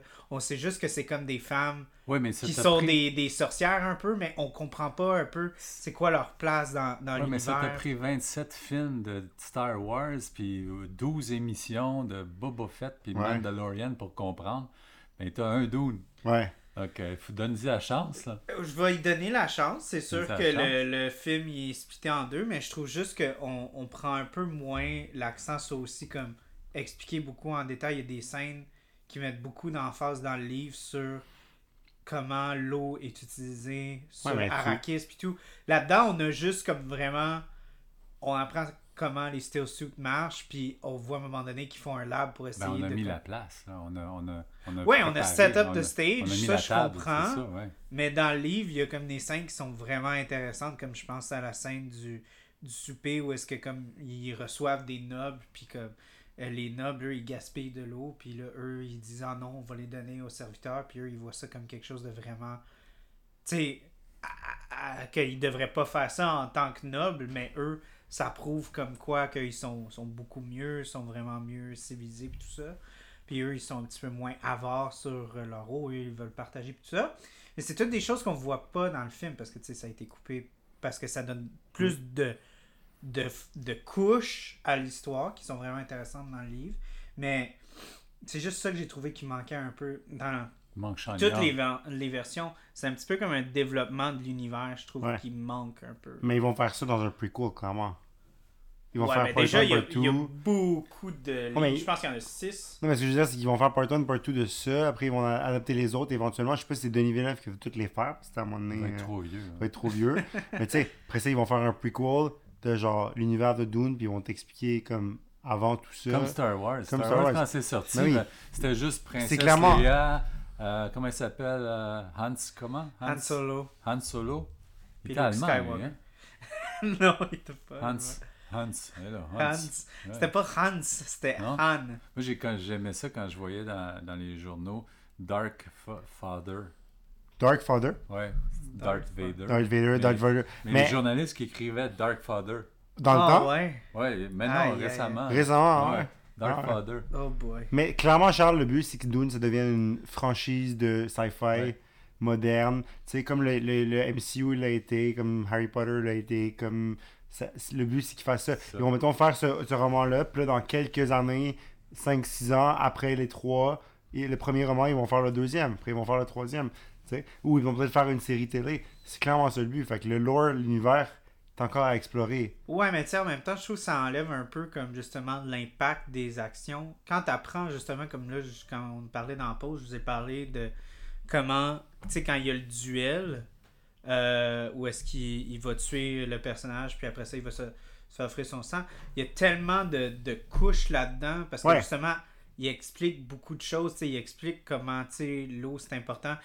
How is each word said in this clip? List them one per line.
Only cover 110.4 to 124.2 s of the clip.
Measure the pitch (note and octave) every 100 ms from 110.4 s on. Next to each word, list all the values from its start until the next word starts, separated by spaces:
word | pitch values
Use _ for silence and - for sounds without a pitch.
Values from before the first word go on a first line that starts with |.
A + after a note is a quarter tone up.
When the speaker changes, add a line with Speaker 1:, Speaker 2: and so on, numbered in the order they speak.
| -
Speaker 3:
Mais | C#3 G#2+
tu |
sais, | D#3 C3+ - -
après | A#2
ça, | -
ils | B2+
vont | A2+
faire | A#2+
un | A#2
prequel | A2+ A#2+ A#2 C3 C#3+ D3+ - - -
de | A#2+ A2+
genre | A2 G#2 G#2 A#2+
l'univers | A2+ A2+ A#2+ A#2+
de | A2+
Dune, | A2+ B2+ B2
puis | A2
ils |
vont | G2+
t'expliquer | G2 G#2 - - B2 A#2+
comme | - A2+ G2+ A2 - -
avant | C#3 G#2+ A2+ A#2
tout | -
ça. | - A#2+
Speaker 2:
Comme | C3 C3+
Star | C#3+ A#2+ G2+
Wars. | G#2 B2+
Speaker 3:
Comme | G#2
Speaker 2:
Star | C3+ A2+
Speaker 3:
Star | B2+
Speaker 2:
Wars, | C#3
Speaker 3:
Wars. |
Speaker 2:
quand | C3 C#3
c'est | C#3+
sorti, | A#2+ A2+ - B2
Speaker 3:
Mais |
oui. | D3
Speaker 2:
ben, | B2+ G#2+ - -
c'était | - C3+ A#2
juste | D3 C#3 -
Princesse | B2+ A#2
Speaker 3:
C'est | D3
clairement | D3 D#3+ F3+ E3
Speaker 2:
Leia, | B2+ C#3+ D3 D3 - - - -
euh, | G#2 G#2+ G#2
comment | B2+ B2+
il |
s'appelle, | B2 A#2 - C3 C3
euh, | A#2 A2+ G#2+ G#2+ F#2+ F2
Hans, | A#2 B2+ - -
comment ? | A#2+ C#3 D#3 -
Speaker 1:
Han | C3+
Speaker 2:
Hans | C#3+
Speaker 1:
Solo. | - D3 C#3 C3+ C3+ - A#2
Speaker 2:
Han | B2
Solo. | - A#2+